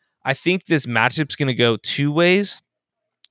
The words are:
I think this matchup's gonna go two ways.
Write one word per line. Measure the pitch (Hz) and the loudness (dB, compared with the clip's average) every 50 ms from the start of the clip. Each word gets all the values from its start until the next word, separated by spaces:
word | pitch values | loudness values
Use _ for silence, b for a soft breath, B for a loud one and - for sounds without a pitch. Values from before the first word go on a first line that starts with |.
| _ _ _ _ - | _ _ _ _ -6
I | 127 135 | -6 -6
think | - - 170 185 185 - | -2 0 0 0 0 0
this | - 170 143 - | -2 -2 -2 0
matchup's | 123 117 110 117 127 - 156 151 - - | 0 0 2 2 2 0 -2 -4 -4 -4
gonna | - 147 135 120 | -2 -2 -2 0
go | 123 123 117 113 | 2 2 2 2
two | 101 - - - - 143 147 | 0 -4 -4 -2 -2 -2 0
ways. | 147 165 175 175 180 202 202 - - - _ _ _ _ _ _ _ _ _ _ _ _ _ _ | 2 2 2 4 2 2 0 -2 -6 -12 _ _ _ _ _ _ _ _ _ _ _ _ _ _